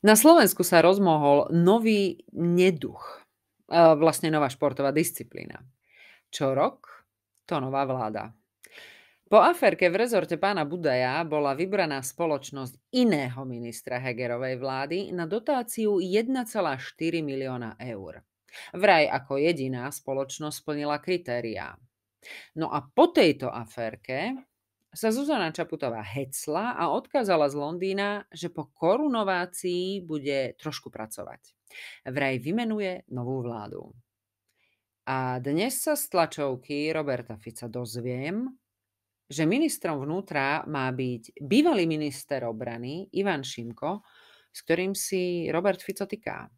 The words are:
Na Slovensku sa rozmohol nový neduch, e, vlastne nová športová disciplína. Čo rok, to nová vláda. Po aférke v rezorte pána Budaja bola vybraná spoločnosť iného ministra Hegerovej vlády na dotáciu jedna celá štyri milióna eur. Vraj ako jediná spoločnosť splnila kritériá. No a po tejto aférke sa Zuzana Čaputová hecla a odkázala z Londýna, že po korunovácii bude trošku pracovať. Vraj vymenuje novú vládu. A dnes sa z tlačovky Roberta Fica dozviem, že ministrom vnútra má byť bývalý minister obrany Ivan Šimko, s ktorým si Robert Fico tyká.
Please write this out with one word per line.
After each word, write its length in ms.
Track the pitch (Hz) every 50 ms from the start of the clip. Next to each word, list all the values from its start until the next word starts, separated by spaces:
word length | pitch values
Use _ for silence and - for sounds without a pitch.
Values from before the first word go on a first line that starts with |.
| -
Na 80 | 208 220
Slovensku 480 | 214 220 302 330 339 240 185 - - 180
sa 160 | - 185 170
rozmohol 720 | 165 170 190 202 202 180 160 151 147 143 143 143 - -
nový 720 | 165 170 170 180 208 233 226 226 220 202 196 185 - - - -
neduch, 720 | - - 170 170 175 175 180 190 180 143 120 - - - - - - - - _ _ _ _ _ _ _ _
e, 320 | - - 170 170 165 160 147
vlastne 320 | 156 160 147 - - 160
nová 160 | 156 156 147
športová 480 | 131 127 - - 143 131 135 139 139 139
disciplína. 720 | 151 156 - - - - - - 50 50 - - - - - _ _ _ _ _ _ - - - _ _ _
Čo 240 | - - 151 135 131
rok, 320 | 135 156 247 - _ - - - - _ _ _ _ _ _ _ _ _
to 160 | - 175 151
nová 240 | 131 131 135 139 139
vláda. 480 | 131 131 127 117 107 107 104 107 113 117 _ _ _ _ _ - - - - - - - - _ _ _ _ _
Po 160 | _ - 214 180
aférke 480 | 311 349 - - 208 170 160 190 175
v 160 | 170 196 233
rezorte 320 | 247 233 196 165 - 175 156
pána 240 | - 196 208 185 151
Budaja 580 | 143 156 180 165 151 127 127 127 127 131 156 170
bola 260 | 160 151 151 147 143 135 135
vybraná 400 | 175 190 196 196 180 156 143 135
spoločnosť 920 | 131 - - - 175 165 151 135 - - - 139 131 123 - _ _ _ -
iného 480 | 254 247 233 185 147 139 123 123 131 135
ministra 560 | 131 123 117 120 117 117 - - - 123 123
Hegerovej 580 | 131 131 120 113 127 120 120 120 131 131 131
vlády 420 | 123 131 135 131 131 135 143 165 185 196 -
na 160 | - 180 170
dotáciu 720 | 160 185 226 226 - 294 254 240 233 - - 220 214 208 185
jedna 480 | 180 185 180 214 233 233 269 262 240
celá 320 | 226 - 220 185 156 135 127
štyri 420 | - - - _ 160 165 165 165
milióna 560 | 156 143 135 135 135 131 127 120 120 110 - _ 120
eur. 400 | 127 117 101 95 82 71 - _ _ _ _ _ _ - - - - -
Vraj 380 | 175 190 202 185 160 151 135
ako 320 | - 135 131 - 139 139 147
jediná 480 | 165 175 147 131 131 131 123 123 139
spoločnosť 640 | 147 - _ - 135 135 135 135 - - 156 151 151
splnila 480 | - _ - 151 147 147 147 147 147 -
kritériá. 720 | - 180 175 175 - 120 120 117 117 107 90 80 65 - - _ _ _ _ _ _ _ _ _ - - - - _ _
No 160 | 156 160 - -
a 80 | 147
po 320 | 135 - _ - 302 349 339
tejto 400 | 330 233 165 135 135 135 123 -
aférke 800 | 120 120 - - - 117 110 110 - _ - 127 135 165 226 262 262 262 _ _ _ _ _ _ _ _ _
sa 240 | _ - - 220 220
Zuzana 400 | 247 285 285 311 240 185 160 156
Čaputová 480 | - 165 - - 156 - 123 117 113
hecla 720 | 107 98 104 135 139 135 - - - - 151 170 208 240 -
a 160 | - 170 160
odkázala 640 | 143 226 254 - _ 285 240 196 185 160 147 143 139
z 80 | 147
Londýna, 640 | 143 147 165 180 185 190 190 196 202 202 208 202 202 _ -
že 160 | 156 165 170
po 240 | 170 - 143 _ _
korunovácii 1300 | _ - 165 196 254 302 302 247 226 208 190 190 180 180 180 - - - 185 180 180 180 190 196 202
bude 560 | 180 165 156 151 135 143 139 135 131 117 -
trošku 320 | _ - 156 139 - _ -
pracovať. 640 | - - 110 110 - - - - - - _ - _ _ _ _ - - - - - - _ 131
Vraj 320 | 127 143 139 135 131 123
vymenuje 640 | 123 151 180 226 240 220 220 214 202 185 180 180 - _ -
novú 320 | 127 120 120 135 135 120
vládu. 480 | 120 117 110 104 104 - - 50 - - - _ _ _ _ _ _ _ _ _ _ _ _ _ _ _ _ _ _ _ _ _
A 320 | - 131 131 131 127 127 127 123
dnes 320 | 139 143 165 202 262 262
sa 160 | - - 320 302
z 160 | 285 - -
tlačovky 800 | - 180 165 156 - - 147 139 131 127 - _ 147 143 147 156 160
Roberta 400 | 160 151 143 131 120 123 - 113
Fica 320 | 104 - 117 113 - - 120
dozviem, 800 | 110 123 123 110 110 120 117 123 123 127 135 156 185 214 247 262 254 _ _ _ _ _ _ _ _ _ _ _ _ _ _ _
že 160 | 135 143 160
ministrom 560 | 156 202 269 320 302 - - - 170 156 143
vnútra 640 | 131 143 160 185 196 - - 147 135 135 147 156 -
má 240 | - 156 139 131 131
byť 480 | 131 127 131 127 123 117 - - _
bývalý 480 | - 147 135 190 254 294 349 302 208 170
minister 640 | 165 160 151 151 147 131 - - _ 143 131 120 117
obrany 640 | 113 110 123 120 117 117 120 127 143 170 190 196 -
Ivan 320 | - 196 202 175 143 135
Šimko, 560 | 131 - - 117 117 113 - - 151 190 208 _ _ _ _ _ _ - _ _ _
s 100 | _ - -
ktorým 320 | - 165 170 185 190 196
si 560 | - - - - 185 180 180 175 175 165 - 151
Robert 320 | 165 180 202 185 185 -
Fico 240 | - 196 - 202 196
tyká. 400 | - 220 _ - - - - - _